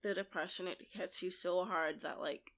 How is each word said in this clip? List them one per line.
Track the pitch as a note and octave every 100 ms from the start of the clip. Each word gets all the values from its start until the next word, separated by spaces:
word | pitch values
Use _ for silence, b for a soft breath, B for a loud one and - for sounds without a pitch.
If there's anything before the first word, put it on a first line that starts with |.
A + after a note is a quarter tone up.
the | G3+ F#3+
depression, | G3 E3+ F#3 - F3+
it | - -
hits | G#3 F#3 -
you | F#3
so | F3+ F3+ F3+ G#3+
hard | F3 D#3 D#3
that, | D3+ -
like, | D3+ - -